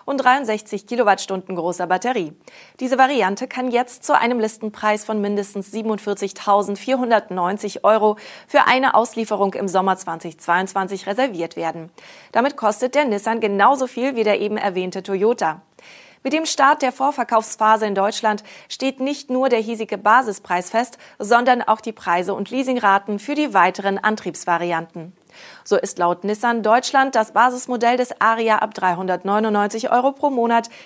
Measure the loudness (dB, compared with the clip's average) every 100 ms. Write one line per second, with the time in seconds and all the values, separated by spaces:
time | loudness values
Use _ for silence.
0 | -6 0 4 4 2 -4 -4 -10 -4 0
1 | 4 2 0 -6 -6 -4 -4 -4 0 0
2 | 0 -2 -4 -8 _ -20 -20 -8 -2 2
3 | 4 4 0 0 -6 -6 -2 0 -2 -4
4 | 2 2 4 0 -2 -4 -10 -4 0 0
5 | -2 -2 -2 -2 -4 -8 -8 -6 -4 -4
6 | -4 -4 -6 -4 2 2 2 -4 -2 -2
7 | 2 2 2 -2 -2 -2 -6 0 2 4
8 | 4 0 -6 -20 0 2 4 4 4 4
9 | 2 -2 -4 0 0 -2 -2 0 2 0
10 | -4 -8 -10 -8 0 0 0 -4 -4 -6
11 | -6 -2 -2 -2 -8 -6 -6 -6 -12 -20
12 | -20 -20 -6 -2 0 0 -2 0 0 0
13 | 0 0 -2 -2 0 4 4 4 0 -2
14 | -2 0 0 0 0 -2 -2 -4 -4 -6
15 | -6 0 0 0 -2 -4 _ _ -20 -20
16 | -20 _ -4 -2 -2 2 4 4 0 0
17 | -2 -2 0 0 0 0 2 4 2 0
18 | 0 0 -2 -2 -6 -20 -18 -6 -4 -2
19 | -4 -4 -4 -2 2 2 0 -6 -6 -4
20 | 2 4 2 -4 -4 -4 -2 -2 -4 -6
21 | -20 -8 2 4 4 2 2 -2 -2 -8
22 | -2 -2 0 -4 -4 -4 -2 0 2 2
23 | 0 -6 -4 -2 0 4 2 2 -2 -2
24 | 0 -2 -4 -6 -2 -2 0 -4 -6 -12
25 | -16 -18 _ -20 -20 -18 -2 0 0 0
26 | 0 0 -4 -2 -2 0 2 2 2 2
27 | 2 2 0 4 2 2 -4 0 2 2
28 | -2 0 0 2 2 2 0 -2 -2 0
29 | -2 -2 0 0 2 2 0 -2 0 2
30 | 2 0 -2 0 2 0 0 -8